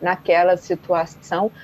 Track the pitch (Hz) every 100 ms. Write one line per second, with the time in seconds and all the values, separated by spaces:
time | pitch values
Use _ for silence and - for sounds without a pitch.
0 | 175 185 - 170 180 180 - 175 - 170
1 | 165 - - 175 214 -